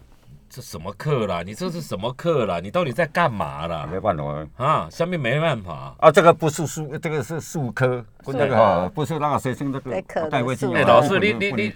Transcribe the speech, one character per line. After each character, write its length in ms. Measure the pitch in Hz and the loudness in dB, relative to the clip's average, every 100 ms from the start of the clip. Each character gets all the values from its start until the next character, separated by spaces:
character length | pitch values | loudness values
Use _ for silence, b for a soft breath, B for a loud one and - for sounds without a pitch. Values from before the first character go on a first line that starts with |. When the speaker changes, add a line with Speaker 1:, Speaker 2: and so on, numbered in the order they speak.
| - - - - - | -20 -20 -20 -20 -20
Speaker 1:
这 120 | 135 | -18
什 180 | - 85 | -14 -12
么 140 | 90 | -12
课 340 | - 151 135 101 | -6 -2 0 0
啦？ 140 | 87 | -2
你 100 | 90 | -6
这 160 | 110 180 | -8 -8
是 120 | 165 | -8
什 180 | 147 95 | -8 -6
么 140 | 110 | -6
课 320 | 131 170 147 101 | -4 0 2 2
啦？ 140 | 85 | -2
你 100 | 98 | -2
到 140 | 175 151 | -2 -2
底 80 | |
在 120 | 120 156 | -2 -2
干 240 | 175 160 | 0 0
嘛 360 | 101 73 71 85 | 0 -6 -6 -6
啦？ 200 | 80 73 | -6 -6
Speaker 2:
没 80 | 92 | -2
办 160 | 101 78 | 0 0
法 80 | |
啊。 240 | 73 73 73 - | -2 -6 -10 -4
Speaker 1:
啊， 300 | 139 135 78 | 0 0 -2
下 160 | - 170 | -4 -4
面 140 | 175 | -2
没 200 | 117 147 | 0 0
办 220 | 165 120 | 0 -2
法。 320 | 90 73 135 - | -6 -12 -12 4
Speaker 2:
啊， 100 | 160 | 6
这 120 | 185 | 8
个 120 | 165 | 8
不 160 | 165 156 | 6 2
是 160 | 165 151 | -2 -4
术， 320 | 156 147 151 | -6 -8 -8
这 100 | 165 | -4
个 120 | 151 | -4
是 200 | 117 160 | -4 -8
术 300 | - 165 120 | -8 -6 -4
科， 340 | - 127 123 - - | 0 0 0 -8 -16
不 80 | 135 | -6
是 60 | 135 | -2
那 80 | 139 | 2
个 80 | 113 | 6
哈， 200 | 104 87 | 6 4
Speaker 3:
术 60 | |
科。 80 | 90 | 0
Speaker 2:
不 160 | 151 151 | -4 -4
是 140 | 156 | -2
那 140 | 147 | 0
个 60 | 123 | 0
学 140 | 131 | -2
生 180 | 120 139 | -4 -4
那 80 | 131 | -6
个 120 | 131 | -6
Speaker 3:
在 100 | 117 | -6
课 180 | - 185 | -6 -6
的 80 | 156 | -2
Speaker 2:
带 140 | 139 | -2
回 120 | 123 127 | -2 -2
去。 100 | - | -2
Speaker 3:
术 60 | |
科。 60 | 156 | 2
Speaker 1:
哎， 60 | |
老 180 | 127 117 | 6 6
师， 80 | - | 6
Speaker 2:
不 60 | - | 4
能， 60 | |
Speaker 1:
你， 120 | 208 | 2
你， 180 | 226 202 | 0 -2
Speaker 2:
不 60 | - | -2
能。 80 | |
Speaker 1:
你， 80 | 214 | -4